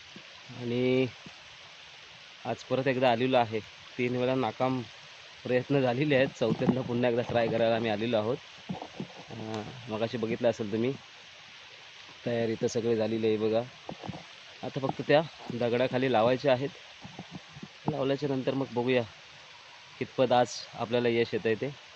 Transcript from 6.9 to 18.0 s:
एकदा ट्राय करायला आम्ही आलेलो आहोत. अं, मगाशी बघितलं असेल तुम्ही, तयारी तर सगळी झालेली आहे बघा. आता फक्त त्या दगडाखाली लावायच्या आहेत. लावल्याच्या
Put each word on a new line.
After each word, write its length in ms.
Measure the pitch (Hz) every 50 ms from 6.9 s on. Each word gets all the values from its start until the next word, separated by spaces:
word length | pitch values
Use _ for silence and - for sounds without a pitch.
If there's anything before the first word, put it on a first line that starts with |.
| 120 120 123 123
एकदा 120 | 117 120 113 -
ट्राय 180 | 117 117 117
करायला 280 | 113 110 113 113 113 117
आम्ही 160 | 113 113 113
आलेलो 260 | 104 104 110 120 117
आहोत. 200 | 107 107 110 131 - - - - - - -
अं, 920 | - - - - - - - - - - - - - 113 110 110 110 110 104 113 127 123 113 127
मगाशी 280 | 110 107 113 113 -
बघितलं 320 | 117 110 110 117 110 120 120
असेल 220 | 110 - 113 101
तुम्ही, 220 | 107 110 117 127 139 - - - - - - - - - - - - - - - - - - - - - - - - - -
तयारी 300 | 123 120 117 117 113 113 -
तर 60 | 127
सगळी 280 | 113 - 120 107 117 117
झालेली 320 | 110 110 107 113 113 110
आहे 100 | 110 107
बघा. 220 | 104 110 110 110 113 123 127 - - - - - - - - - - - - - - - - - - -
आता 160 | 127 - 143
फक्त 220 | 131 131 - - 120
त्या 140 | - 143 151 160 147 - - - - -
दगडाखाली 580 | 117 120 120 117 120 127 127 123 127 131 135
लावायच्या 400 | 123 107 110 120 131 127 131 143 127
आहेत. 160 | 123 139 131 - - - - - - - - - - - - - - - - - - - - - - -
लावल्याच्या 420 | 147 151 139